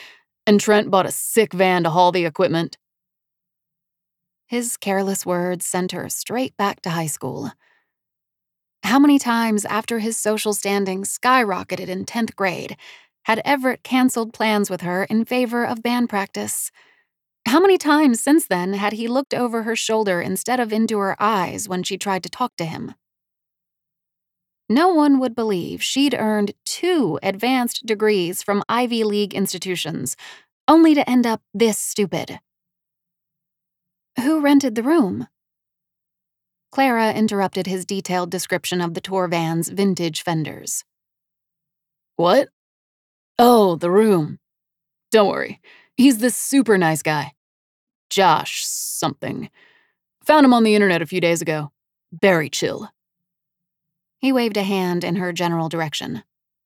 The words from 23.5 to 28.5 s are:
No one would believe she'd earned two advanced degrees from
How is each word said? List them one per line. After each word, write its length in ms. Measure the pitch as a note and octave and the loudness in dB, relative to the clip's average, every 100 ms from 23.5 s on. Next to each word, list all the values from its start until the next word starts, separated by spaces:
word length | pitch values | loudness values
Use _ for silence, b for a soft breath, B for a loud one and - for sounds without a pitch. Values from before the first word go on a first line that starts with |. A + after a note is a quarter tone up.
| _ _ _ _ _ _ _ _ _ _ _ - | _ _ _ _ _ _ _ _ _ _ _ -2
No 200 | A#3+ F4+ | 2 4
one 300 | E4 D4 C4+ | 4 4 4
would 160 | B3+ A#3 | 0 -2
believe 480 | A3 F#3 E3+ F3 | -2 -2 -4 -6
she'd 320 | - - C#4+ - | -4 0 0 0
earned 380 | A3 G#3+ G3+ - | -2 0 -2 -6
two 560 | - - F4 F4 G3 D#3 | -12 -4 0 0 0 -2
advanced 640 | G3 G3 A#3+ C4 A#3+ - A3+ | -4 -4 -2 0 -2 -6 -6
degrees 580 | G#3 G#3+ G#3 E3+ F#3 | 0 0 0 -2 -4
from 200 | - | -4